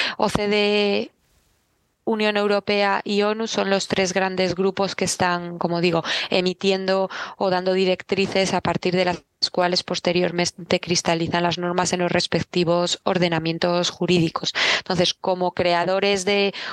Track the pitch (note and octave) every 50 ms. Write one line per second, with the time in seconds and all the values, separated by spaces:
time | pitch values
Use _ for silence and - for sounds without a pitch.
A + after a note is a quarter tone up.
0 | - - - - - G3+ - - G#3 G#3 G#3 G#3 G#3 G#3 G#3 G#3 G#3 G3+ G3+ G#3
1 | A#3 D#4 _ _ _ _ _ _ _ _ _ _ _ _ _ _ _ _ _ _
2 | - A3 A3+ G#3+ G#3+ G#3+ G#3 G#3 G#3 G#3 G3+ G3+ - - G#3 G3+ G3+ G3 G3 G3+
3 | - G#3 G#3 G3+ G#3 G#3 A3 A3 A3+ A3 - G#3 G3+ G3 G3 G3 - - - -
4 | F#3+ F3+ F3+ G3 F#3+ F#3+ F#3 F#3 F#3 F3+ F3+ E3+ F#3+ G3 F#3 - G3 F#3 - -
5 | G3 F3+ - - F#3 F3+ F3 F3 F3 F3 F3 E3+ - E3+ E3+ E3+ E3+ F3+ E3 E3
6 | - - - - - - G3+ F#3+ F3+ F#3 F3+ - - F#3+ F#3+ F#3+ F#3+ F#3 F#3+ F#3+
7 | F#3+ F#3 - - - - - - G3+ F#3+ F#3 F3+ F#3 F#3 F#3 F#3+ F#3+ F#3 F#3 F3+
8 | - - G3 F#3 G3 F#3 - F#3+ F#3+ F#3 - F3+ - F#3 E3+ E3 - F#3 F3 F#3
9 | F#3 F3+ F3 - - _ _ - - - - - F3+ F3 F3+ - - - F3+ -
10 | - F3 E3+ F3+ F3+ E3+ E3 F3 F3 E3+ - - E3+ - F#3 F3 - - F3+ E3+
11 | - - E3+ E3 E3+ D#3+ - F3 F3 F3 F3+ F3+ F3 F3 F3 F3+ F3+ F3 - F3+
12 | F3+ E3+ F3 F#3 - - - E3+ D#3+ - - F3+ F3 D#3+ E3+ F3 F3 F3 - -
13 | - G#3 F#3+ F3+ F3 F3 E3 D#3+ D#3+ E3 E3 E3+ - F3 F3 F3 F3 - - -
14 | F3+ E3 F3+ F3 E3 E3 - - - - - - - - - - - - F#3 E3
15 | F3+ F3 - _ - F#3 F#3 F3+ F3+ F3+ - - F3+ F3 F3 E3+ F3 F3+ F#3 G3
16 | G3 G3+ G3+ G3 F3+ G3 G3+ G3+ G3+ G3+ - - - -